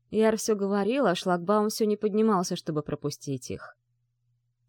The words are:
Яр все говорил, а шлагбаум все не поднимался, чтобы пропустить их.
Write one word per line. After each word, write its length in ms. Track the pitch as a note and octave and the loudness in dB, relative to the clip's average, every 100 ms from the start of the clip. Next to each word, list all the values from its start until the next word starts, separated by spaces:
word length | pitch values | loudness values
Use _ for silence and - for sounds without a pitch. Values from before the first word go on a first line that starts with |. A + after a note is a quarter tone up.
| - | -6
Яр 260 | G3+ A3 G#3+ | 2 2 2
все 180 | - G#3 | 0 0
говорил, 500 | G3 G3+ G3 C4+ A3+ | 0 0 0 2 2
а 80 | |
шлагбаум 540 | F3 F#3+ F3+ E3+ G#3+ G#3+ | 2 0 -2 2 2 2
все 160 | - | 0
не 120 | G#3+ G#3 | 0 0
поднимался, 600 | G#3+ G#3+ A3 G3 F3+ F3+ | 0 2 4 4 0 -4
чтобы 260 | - D3+ | -4 -4
пропустить 680 | D3 D3+ D3 - - C3+ - | -4 -6 -6 -8 -8 -8 -8
их. 260 | - - - _ _ _ _ _ _ _ _ | -12 -12 -20 _ _ _ _ _ _ _ _